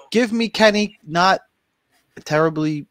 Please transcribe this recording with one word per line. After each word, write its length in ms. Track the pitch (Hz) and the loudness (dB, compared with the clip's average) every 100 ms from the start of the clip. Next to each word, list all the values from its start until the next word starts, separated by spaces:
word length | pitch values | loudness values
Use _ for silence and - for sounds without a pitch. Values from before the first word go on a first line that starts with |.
| - | -4
give 220 | 214 247 | -2 0
me 180 | 226 226 | -2 -4
Kenny, 480 | - 214 208 208 - - | 2 2 2 -2 -8 -6
not 360 | 170 185 185 _ _ _ _ _ _ _ - | 0 2 2 _ _ _ _ _ _ _ -18
a 40 | |
terribly 680 | - 151 160 156 156 151 - | -4 0 0 0 -4 -6 -10